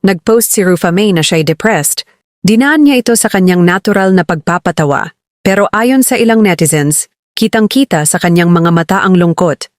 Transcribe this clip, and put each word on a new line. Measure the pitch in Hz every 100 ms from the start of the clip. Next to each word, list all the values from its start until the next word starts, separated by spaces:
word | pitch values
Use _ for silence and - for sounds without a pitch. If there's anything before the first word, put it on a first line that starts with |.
| 196
nag-post | 180 - 220 220
si | -
Rufa | 185 175 180
May | 175 214 175
na | 151
siya'y | 165
depressed. | 156 156 220 190 143 - - _ _ _ 180
Dinaan | 220 277 311 285
niya | 262
ito | 240 233
sa | 220
kanyang | 196 185 180 175
natural | 185 - 202 190
na | 185
pagpapatawa. | 170 165 - 175 - 165 151 139 - _ _ _
Pero | - 196 202
ayon | 208 240 262 254
sa |
ilang | 247 226 226 208
netizens, | 170 151 156 147 151 - _ _
kitang-kita | - 220 226 214 262 277 165 151
sa | -
kanyang | 175 170 170
mga | 175 170
mata | 170 165 190
ang | 190 185
lungkot. | 175 165 180 139 -